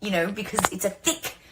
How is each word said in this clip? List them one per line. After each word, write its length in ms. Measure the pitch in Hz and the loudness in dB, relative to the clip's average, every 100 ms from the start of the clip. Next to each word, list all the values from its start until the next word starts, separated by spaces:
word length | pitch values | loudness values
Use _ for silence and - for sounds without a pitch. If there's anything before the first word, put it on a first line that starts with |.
you 100 | 208 | -2
know, 200 | 185 170 | 2 2
because 300 | 208 196 214 190 | 0 -4 0 0
it's 120 | 185 | 2
a 60 | 196 | -2
thick 460 | - - 320 - - - | 0 -2 -2 -2 -10 -18